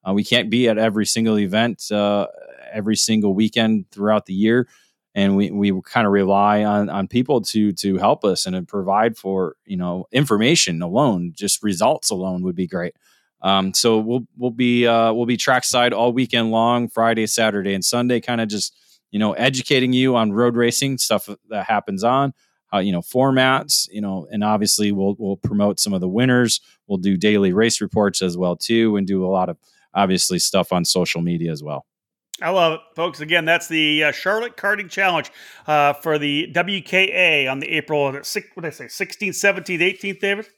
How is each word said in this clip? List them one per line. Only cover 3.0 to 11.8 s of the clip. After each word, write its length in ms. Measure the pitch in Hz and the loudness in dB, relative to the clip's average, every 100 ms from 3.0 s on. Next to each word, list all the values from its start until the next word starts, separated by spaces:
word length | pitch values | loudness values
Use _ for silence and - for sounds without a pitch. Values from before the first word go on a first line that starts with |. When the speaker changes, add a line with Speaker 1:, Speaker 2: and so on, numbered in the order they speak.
| - 110 104 | 2 2 2
Speaker 1:
weekend 560 | 95 107 117 110 110 92 | 2 2 2 2 0 -4
throughout 360 | 101 104 107 - | -4 0 0 -2
the 60 | |
year. 340 | 95 110 120 120 _ _ _ _ | 0 2 2 0 _ _ _ _
And 220 | 101 98 98 | 0 2 4
we, 140 | 101 | 2
we 220 | 101 101 95 - | 0 0 0 -2
kinda 160 | 123 107 | 0 2
rely 560 | 101 95 98 101 104 | 2 4 2 4 2
on, 240 | 104 104 101 | 2 0 -2
on 200 | 92 98 | -4 -2
people 320 | 120 127 131 | -2 0 0
to, 300 | 98 110 104 | 0 0 0
to 240 | 87 101 95 | 0 -2 2
help 260 | 101 143 | 2 2
us 220 | 104 92 92 | 0 0 -4
and 80 | |
then 100 | 92 87 | -6 -6
provide 500 | 101 95 101 117 110 | -6 -2 0 0 -2
for, 400 | 98 95 87 - - | -6 -2 -4 -6 -10
you 100 | 95 | -6
know, 300 | 87 90 87 | -4 -6 -4
information 680 | 127 143 104 120 165 - 82 | -2 0 2 2 2 0 -4
alone, 500 | 87 104 139 92 87 | -2 0 2 0 -4
just 280 | 80 101 - | -6 -4 -2
results 480 | 107 87 | -4 0